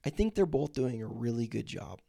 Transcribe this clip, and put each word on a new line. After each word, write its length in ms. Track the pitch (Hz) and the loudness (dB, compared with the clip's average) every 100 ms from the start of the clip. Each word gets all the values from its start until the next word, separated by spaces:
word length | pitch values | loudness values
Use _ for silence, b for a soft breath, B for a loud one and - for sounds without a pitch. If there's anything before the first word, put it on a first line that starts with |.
| 139 | -4
I 40 | |
think 260 | 147 214 208 | 2 2 4
they're 100 | 180 | 2
both 260 | 139 147 | 2 0
doing 300 | 127 131 117 | 0 0 0
a 60 | 110 | -6
really 400 | 113 120 117 117 | -2 0 0 0
good 180 | 113 113 | -2 -4
job. 340 | - - 92 | -8 -10 -12